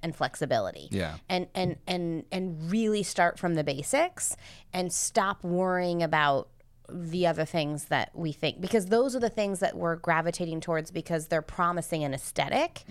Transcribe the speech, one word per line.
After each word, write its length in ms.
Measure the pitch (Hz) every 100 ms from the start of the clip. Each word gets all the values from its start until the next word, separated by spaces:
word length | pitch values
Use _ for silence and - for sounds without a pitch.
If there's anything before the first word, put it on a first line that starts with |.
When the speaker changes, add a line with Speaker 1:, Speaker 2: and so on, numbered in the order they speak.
Speaker 1:
and 120 | 170
flexibility. 760 | - 131 - 139 120 92 87 76
Speaker 2:
Yeah. 280 | 98 80 80 -
Speaker 1:
And, 180 | 180 175
and, 220 | 196 160 147 -
and, 380 | 180 170 160 -
and 380 | 185 185 156 165
really 340 | 220 220 208
start 340 | 196 - 175 -
from 160 | 175
the 80 | 165
basics 760 | 147 139 - 277 359 359 - - - - -
and 200 | 185 180
stop 520 | - - - 196 196
worrying 580 | 175 180 185 180 180 170
about 460 | 165 156 147 139 - - - - -
the 320 | 180 165 180
other 200 | 170 160
things 400 | 160 170 147 147
that 260 | - 139 -
we 180 | - 165
think, 280 | 147 151 -
because 260 | 180 226 185
those 280 | 226 269
are 60 | 247
the 100 | 233
things 300 | 220 202 185
that 160 | 196 -
we're 180 | 170
gravitating 680 | 165 - 165 165 - 170 160
towards 300 | 170 160 160
because 380 | 175 160 165 165
they're 120 | 165
promising 640 | - - 175 175 160 160
an 100 | 143
aesthetic. 720 | 131 - - 139 254 339 - -